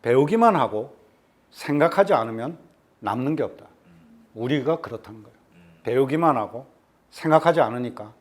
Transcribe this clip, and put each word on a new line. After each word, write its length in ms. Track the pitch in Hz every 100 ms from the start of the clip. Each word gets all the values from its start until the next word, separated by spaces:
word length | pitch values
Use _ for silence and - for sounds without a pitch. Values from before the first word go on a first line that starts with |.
배우기만 540 | 117 127 147 226 233 180
하고 400 | 123 107 131 - _ _ _ _ _
생각하지 640 | - - 147 165 170 196
않으면 440 | 156 113 113 127 170 _ _ _ _
남는 380 | 104 113 131 151
게 80 |
없다. 220 | 104 - - _ _ _ _ - _
우리가 460 | 110 120 147 131 165
그렇다는 420 | 147 117 - 110
거예요. 140 | 104 _ _ _ _ _
배우기만 520 | - 123 135 156 170 131
하고 300 | 104 120 - _ _ _ _
생각하지 500 | - 160 156 165 170
않으니까 520 | 117 123 123 117 104 -